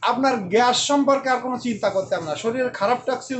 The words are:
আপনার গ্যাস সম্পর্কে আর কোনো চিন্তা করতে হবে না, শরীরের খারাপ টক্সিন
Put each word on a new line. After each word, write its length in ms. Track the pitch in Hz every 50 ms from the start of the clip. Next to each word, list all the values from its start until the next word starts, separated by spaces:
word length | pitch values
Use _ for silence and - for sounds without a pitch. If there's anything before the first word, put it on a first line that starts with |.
| - 220
আপনার 240 | 240 240 269 269 247 226 190 175 202
গ্যাস 240 | 226 247 247 247 - - -
সম্পর্কে 380 | 285 285 277 277 277 269 269 269 254
আর 60 | 247 240
কোনো 120 | 254 247 240 -
চিন্তা 240 | 240 220 - - 202 190
করতে 160 | 190 190 - 190
হবে 120 | 175 165 156
না, 60 | 151 - -
শরীরের 280 | 226 226 262 254 247 - -
খারাপ 200 | 196 214 247 240 -
টক্সিন 300 | - 247 247 - - 262